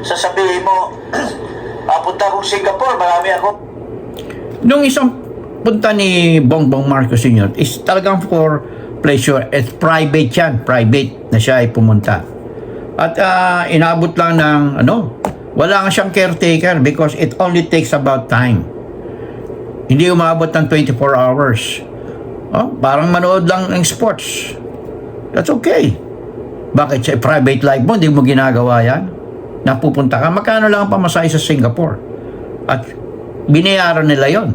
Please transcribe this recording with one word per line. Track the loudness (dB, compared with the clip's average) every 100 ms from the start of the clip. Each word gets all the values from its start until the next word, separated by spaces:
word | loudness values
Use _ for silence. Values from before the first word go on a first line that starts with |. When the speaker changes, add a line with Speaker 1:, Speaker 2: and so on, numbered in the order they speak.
Speaker 1:
sasabihin | -6 -4 -2 0 0 0
mo, | 2 0 0 -6 -8 -6 -6
<clears throat> | -8 -10 -10 -12 -8 0
"Ah, | 0
punta | 0 -2 0
akong | 0 -2
Singapore, | -2 -2 0 -2
marami | 0 2 0 0
ako." | 0 -2 -4 -12 -14 -14 -14 -12 -14 -12 -12 -12 0
Speaker 2:
Nung | 2 4 4
isang | 2 0 -2 -12 -14 -14 -4
punta | -2 0 0
ni | 2 2 4 4 4
Bongbong | 4 4 2 2 2
Marcos | 2 2 2 4
Senior | 4 2 0
is | -2 -2
talagang | 0 0 2 0
for | 0 0 2 0 -6 -14 -14 -4
pleasure | 0 2 2 0
at | 0 -2 -4 -2
private | 0 2 2 2 2
yan, | 2 0 0
private | 0 2 4 2 0 -6 -2
na | 0
siya | 4 2
ay | 2
pumunta. | 2 4 4 2 -2 -4 -14 -14 -14 -12 -12 -10
At, | -2 -2 0
ah, | 2 2 2 0 0
inabot | 2 2 2 0
lang | 0 2 4
ng, | 4 2 2 2
ano, | 2 2 -2 -6 -8 -8 -10 -2
wala | 2 2
nga | 2
siyang | 0 0
caretaker | 2 2 2 2 2 2 2
because | 2 2 0 0
it | -2 0
only | 0 0 2
takes | 0 0
about | 0 0 0 0
time. | 0 2 0 -2 -10 -14 -14 -14 -14 -14 -14 -12 -12 -12 -12 0
Hindi | 4 4
umabot | 4 2 2 0
ng | 0 2
twenty-four | 2 2 0 2 2
hours. | 2 2 2 0 -4 -8 -12 -14 -14 -12 -12 -12 -4
Oh, | -2 -2 -2
parang | 0 2 2
manood | 2 2 2 2
lang | 0 0
ng | 0
sports. | 0 0 -2 -2 -6 -8 -10 -12 -14 -14 -14 -14 -14 -14 -6
That's | -4 -2
okay. | 0 2 2 2 -2 -8 -14 -14 -14 -14 -14 -4
Bakit | 0 0 -2
sa | -2 -2
private | 0 2 2 2 2
life | 2
mo, | 2 2
hindi | 4
mo | 4
ginagawa | 4 4 2 2 2 4
yan? | 2 0 -4 -10 -12 -14 -14 -6
Napupunta | -2 0 0 2 0 2
ka, | 0
magkano | 0 0 2 4
lang | 2 2
ang |
pamasahe | 0 2 2 2
sa | 0
Singapore? | 0 2 2 0 -2 -4 -10 -12 -12 -12 -12 -10 -4
At | -4 -4 -14 -14 -14 -14 -10 2
binayaran | 4 4 2 2 2 2
nila | 4 2
yon. | 2 0